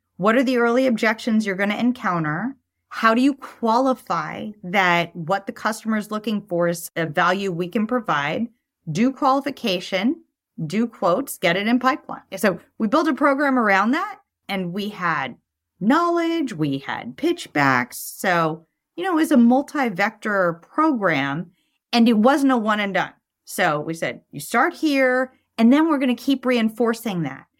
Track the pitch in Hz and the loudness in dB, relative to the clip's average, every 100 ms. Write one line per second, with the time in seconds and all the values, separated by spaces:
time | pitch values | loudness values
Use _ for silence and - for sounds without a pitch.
0 | _ - 196 240 262 247 233 247 262 226 | _ -2 2 4 4 2 2 4 2 2
1 | 220 220 247 220 208 185 202 208 240 247 | 0 0 0 0 0 -2 -2 0 0 0
2 | 202 175 151 160 240 - _ _ _ - | -2 -2 -2 -2 -6 -8 _ _ _ 0
3 | 226 226 277 277 - - 226 233 269 247 | 2 4 2 0 -8 -6 0 2 2 -2
4 | - 170 156 208 214 - 175 196 180 170 | -2 -4 -4 -8 -10 -12 -4 0 4 2
5 | 170 175 160 196 - - 214 220 220 214 | 0 -6 -4 -4 -4 -6 -4 -4 -4 -4
6 | 202 214 226 208 202 170 170 175 - 165 | -4 -6 -4 -6 -4 -2 0 -2 -8 -6
7 | 160 165 175 190 196 170 175 214 220 247 | -4 0 2 0 -2 -4 -4 -2 -2 -4
8 | 196 147 143 165 233 _ _ _ 165 151 | -2 -2 -2 -4 -6 _ _ _ -6 0
9 | 254 254 277 277 285 269 226 180 - 185 | 0 2 0 2 -2 -6 -4 -4 -4 -2
10 | 226 330 _ _ _ - 156 202 226 - | -2 -2 _ _ _ -10 -6 -2 -4 -2
11 | 185 190 277 - 175 180 214 247 254 302 | 0 0 -2 -2 0 0 0 0 0 -2
12 | - - - 190 208 175 - - 220 294 | -8 -16 -14 -2 -2 -2 -8 -6 0 2
13 | 320 254 294 277 285 254 214 190 214 311 | 2 2 2 2 2 2 2 2 2 0
14 | 415 - _ _ - 196 180 190 208 208 | -4 -10 _ _ -8 -6 -6 -6 -8 -4
15 | 175 151 131 113 _ _ _ _ 208 311 | -2 -2 -4 -10 _ _ _ _ 2 2
16 | 349 339 330 330 262 165 151 135 123 117 | 2 0 0 -2 -4 -4 -4 -4 -6 -10
17 | - - 330 349 - 147 139 127 123 - | -10 -4 -2 -2 -4 0 2 2 0 -8
18 | - - 196 175 160 160 - _ _ - | -14 -6 0 2 0 -4 -12 _ _ -8
19 | 370 311 320 269 233 262 254 294 240 180 | -2 0 2 4 6 4 0 -4 -4 -2
20 | 208 - 220 196 175 165 - - 311 247 | -2 -2 -4 0 0 -2 -6 0 0 2
21 | 185 143 139 147 185 _ _ _ _ 233 | 0 0 -2 -4 -8 _ _ _ _ 4
22 | 233 214 240 294 277 247 214 214 202 180 | 4 6 4 4 2 2 0 -2 -2 -2
23 | 143 - _ _ - - 180 151 160 160 | -4 -8 _ _ -10 -2 0 0 -4 -6
24 | 143 117 - 147 - 233 339 349 311 277 | -6 -8 -14 -14 -2 0 0 0 0 2
25 | 254 254 262 _ _ - 233 285 330 285 | 2 2 -2 _ _ 2 4 6 4 2
26 | 262 240 - 262 247 240 220 220 233 226 | 0 -2 -2 -2 0 0 0 0 -2 0
27 | 226 180 147 139 - | -4 -4 -4 -8 -18